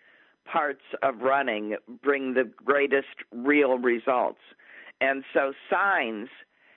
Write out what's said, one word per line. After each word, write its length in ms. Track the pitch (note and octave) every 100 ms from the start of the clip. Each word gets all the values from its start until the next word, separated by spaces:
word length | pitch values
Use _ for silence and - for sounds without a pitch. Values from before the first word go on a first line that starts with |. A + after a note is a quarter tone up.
| _ _ _ _ -
parts 360 | E3 D3 C#3 - -
of 180 | C3+ A2+
running 540 | C3 C#3 C3 G#2+ G#2+ G#2 - A#2+
bring 320 | C#3+ C#3 C3
the 100 | B2+
greatest 640 | A#2 - G#2+ C#3+ C#3 C3+ - - -
real 460 | A#2+ C3 D3 C3+ B2+
results. 640 | B2 A#2 C#3+ B2 F2 - - - - - - -
And 240 | C3+ C3+ C3+
so 220 | E3 C#3 C3+ -
signs 580 | F#3 G3 F3+ A#2+ A2 A2+ - - _ _